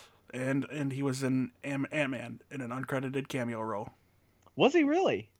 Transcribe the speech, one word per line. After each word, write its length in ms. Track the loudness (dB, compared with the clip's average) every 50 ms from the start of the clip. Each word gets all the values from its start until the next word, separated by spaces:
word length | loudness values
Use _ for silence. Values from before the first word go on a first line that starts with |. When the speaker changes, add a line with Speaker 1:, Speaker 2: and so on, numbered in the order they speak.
| -20 -20 _ _ _ -14
Speaker 1:
And, 340 | -8 -6 -2 0 0 0 -2 -2
and 220 | -4 -4 -4 -2 -2
he 80 | -2
was 220 | 0 0 0 0 0
in 260 | 0 2 2 0 -2 -4 _ -8
Am-, 240 | -6 -4 -2 -2 -2
Ant-Man 500 | 0 0 0 0 -2 -4 -6 -8 -12 -14 -16 -12
in 100 | -10 -8
an 80 | -6 -6
uncredited 580 | -6 -6 -4 -2 -2 -2 -2 -2 -4 -4 -4 -4
cameo 320 | -4 -4 -2 -2 -4 -4 -4
role. 260 | -4 -4 -6 -6 -8 -12 _ _ _ _ _ _ _ _ _ _ -6 2
Speaker 2:
Was 180 | 6 6 6 8
he 100 | 6 6
really? 480 | 6 4 4 4 2 2 0 -2 -6 _